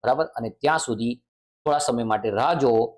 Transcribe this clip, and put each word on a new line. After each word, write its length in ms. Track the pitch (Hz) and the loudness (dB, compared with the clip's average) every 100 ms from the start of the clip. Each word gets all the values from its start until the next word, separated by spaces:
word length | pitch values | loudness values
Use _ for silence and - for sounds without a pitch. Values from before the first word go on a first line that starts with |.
બરાબર? 220 | 117 135 160 | 0 0 -2
અને 220 | - 113 | -4 -8
ત્યાં 280 | - 143 156 | -2 0 0
સુધી 360 | - 110 117 120 _ _ _ _ - | -2 -4 -4 -6 _ _ _ _ -2
થોડા 120 | 147 | 0
સમય 260 | 147 120 | 0 -2
માટે 240 | 113 110 110 | 0 -2 0
રાહ 240 | 101 135 | 0 0
જુઓ 320 | 170 135 113 117 | 2 4 4 2